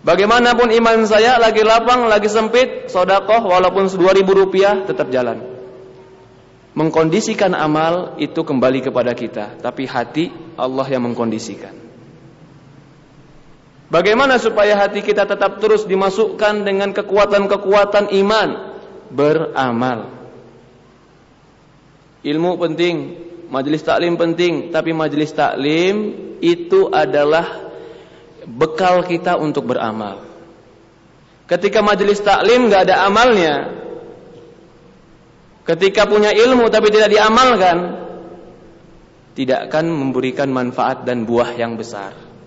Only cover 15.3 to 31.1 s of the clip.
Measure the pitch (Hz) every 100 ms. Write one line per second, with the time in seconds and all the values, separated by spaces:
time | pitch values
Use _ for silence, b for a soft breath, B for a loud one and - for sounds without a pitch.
15.3 | 202 196 196 214 214 208 190 196 190 220
16.3 | - 208 208 196 196 196 202 202 196 202
17.3 | 202 196 202 196 202 202 208 202 196 196
18.3 | 220 175 - - - - - - 127 147
19.3 | 156 156 - 131 117 127 117 101 - -
20.3 | - - - _ _ _ _ _ _ _
21.3 | _ _ _ _ _ _ _ _ _ 143
22.3 | 151 175 175 170 156 175 170 139 - -
23.3 | - - 131 135 160 - 120 170 170 170
24.3 | 165 175 165 - 160 160 165 156 147 151
25.3 | 151 143 - 139 160 185 208 214 - -
26.3 | - 170 170 - 190 185 - 147 143 147
27.3 | 160 170 - - B B B B B B
28.3 | - - 113 160 - 185 180 175 170 180
29.3 | 175 151 143 120 120 117 107 104 98 -
30.3 | - - - _ _ _ _ _